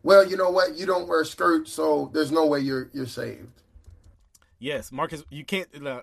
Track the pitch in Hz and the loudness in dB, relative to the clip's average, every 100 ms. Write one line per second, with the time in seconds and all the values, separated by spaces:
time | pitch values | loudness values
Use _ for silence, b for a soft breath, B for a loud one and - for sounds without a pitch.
0 | 165 196 190 190 180 185 180 156 190 180 | 6 8 8 2 0 2 0 0 -2 -2
1 | 170 165 156 - 175 165 156 - 156 147 | 0 -2 -2 0 2 2 0 -2 0 0
2 | 131 156 143 160 156 143 135 131 123 139 | 0 -2 0 2 2 2 -2 -4 -6 -10
3 | 123 127 117 - 113 _ _ - - - | -10 -10 -10 -12 -18 _ _ -20 -20 -20
4 | - _ _ _ _ _ 127 135 - 131 | -20 _ _ _ _ _ -10 -8 -8 -8
5 | 160 156 - 143 147 190 170 147 143 123 | -8 -8 -14 -16 -8 -8 -8 -12 -12 -12